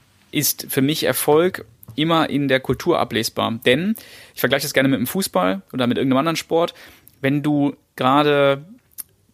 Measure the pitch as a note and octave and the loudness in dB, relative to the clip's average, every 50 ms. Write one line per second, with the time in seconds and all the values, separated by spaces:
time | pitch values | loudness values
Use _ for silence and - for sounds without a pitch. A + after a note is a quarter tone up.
0 | _ _ _ _ _ _ - D3+ C#3 - - - - - - C#3+ C3 C#3 D#3 - | _ _ _ _ _ _ -4 -2 -2 -2 -4 -4 -8 -6 -2 0 0 0 0 0
1 | D3+ - - - - - D3 D#3 F3 F#3 - - - - - _ - - - - | -2 -2 -2 0 2 2 4 4 4 2 0 -4 -16 -16 -20 _ -20 -14 -4 -2
2 | D3+ E3 E3 D#3+ D3+ - - C#3+ C#3+ C3+ C3 C3 - - C3 - - F3+ D#3+ - | 0 0 2 0 0 0 0 -2 0 2 0 0 0 -2 -4 -2 0 0 0 0
3 | - B2+ B2 A2 A2+ - - A2+ G#2+ G#2+ A2+ A2+ - B2 B2+ D3 F3 G#3 A3 - | 0 -2 -2 -4 -4 -4 -4 -4 -4 -4 -4 -2 2 2 2 2 2 -2 -4 -4
4 | - - - - - - - - - A#2+ C#3 C#3+ D3 C#3+ - C#3+ C3+ C3+ C3+ G2+ | -8 -20 -20 -20 -20 -20 -12 -2 -2 0 0 0 -2 0 0 2 2 2 2 0
5 | A#2 - - F#3+ F#3+ - - F#3 F3+ F#3 F#3+ G3 - _ - C3 B2+ A#2+ A#2+ - | -2 -2 -4 -4 -6 -2 -2 -2 0 0 -2 -4 -8 _ -6 -4 -2 -2 0 0
6 | B2 C#3 B2+ C3 C#3+ E3 D#3+ D3+ - - E3 E3 F3 F3 - - - - - - | 0 0 0 0 0 0 -2 -4 -4 -2 0 0 0 0 -4 -10 -20 -20 -20 -20
7 | _ - _ - - C3+ C#3+ D3 C#3+ D3+ D3 C#3+ C#3+ C#3+ - - _ _ - - | _ -20 _ -6 -2 -2 -2 0 0 0 0 2 0 0 -2 -6 _ _ -8 -2
8 | B2+ B2+ C3+ D3 D3 D3 D3 C#3+ C#3 C#3 C#3 C#3+ D3+ F3+ A#3 - _ _ _ - | 0 2 4 4 4 4 4 4 4 2 2 0 -4 -16 -20 -20 _ _ _ -18
9 | - _ _ _ _ _ | -18 _ _ _ _ _